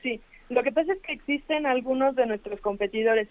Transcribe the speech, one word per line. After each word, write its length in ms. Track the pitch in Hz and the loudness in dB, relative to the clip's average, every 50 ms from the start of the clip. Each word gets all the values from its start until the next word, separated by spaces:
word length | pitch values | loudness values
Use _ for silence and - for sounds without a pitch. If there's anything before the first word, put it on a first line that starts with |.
| - | 0
sí. 160 | 254 226 220 - _ - - - - | -6 -6 -8 -10 _ -20 -20 -8 -2
Lo 120 | 247 247 | -2 0
que 120 | 233 277 220 | 0 0 0
pasa 180 | 311 320 339 | 0 0 0
es 80 | 381 381 | 0 -4
que 140 | - - 302 | -4 -10 -10
existen 520 | 220 - - 285 285 - - 311 302 302 | -8 -4 -4 -4 -4 -2 -2 -2 -2 0
algunos 500 | 277 254 254 247 262 262 262 262 277 262 | 0 0 0 0 0 0 2 2 2 2
de 80 | 254 247 | 2 0
nuestros 340 | 226 214 208 - 208 208 202 | 0 0 -4 -6 -8 -8 -6
competidores 720 | - 208 202 202 208 196 - 220 220 226 226 220 208 214 | -4 -4 -2 -2 -4 -4 -2 0 2 2 2 2 0 -2